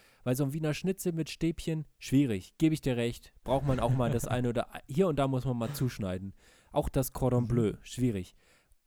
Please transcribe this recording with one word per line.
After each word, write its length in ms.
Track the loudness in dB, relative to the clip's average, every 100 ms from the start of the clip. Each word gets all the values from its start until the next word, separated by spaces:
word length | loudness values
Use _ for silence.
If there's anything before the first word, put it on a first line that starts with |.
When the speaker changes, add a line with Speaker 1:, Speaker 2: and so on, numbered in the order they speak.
| -20 _
Speaker 1:
weil 100 | -2
so 100 | 0
ein 80 | 0
Wiener 220 | 0 -2
Schnitzel 380 | -2 -2 -2 -2
mit 180 | -2 -4
Stäbchen, 560 | -2 -2 -2 -4 -4 -6 _
schwierig, 560 | 2 4 4 0 -4 2
gebe 160 | 2
ich 60 | 2
dir 160 | 0 0
recht, 360 | -2 -4 -14 -16
braucht 220 | -2 0 2
man 120 | 2
auch 160 | 2
mal 160 | 2 2
das 160 | 0 0
Speaker 2:
<laughs> 0 |
Speaker 1:
eine 220 | 0 0
oder, 180 | -2 -4 -8 -4
hier 180 | 2 2
und 100 | 2
da 100 | 0
muss 160 | 0
man 120 | 0 -2
mal 160 | -2
zuschneiden. 600 | -2 -4 -2 -4 -4 -8 -12 -20 -20 _
Auch 160 | -4 -2
das 240 | -2 -2
Cordon 320 | -2 0 2
Speaker 2:
Mhm. 40 | 2
Speaker 1:
Bleu, 240 | 2 2 -2
schwierig. 520 | -10 -2 -2 -2 -6 -14 _ _ _ _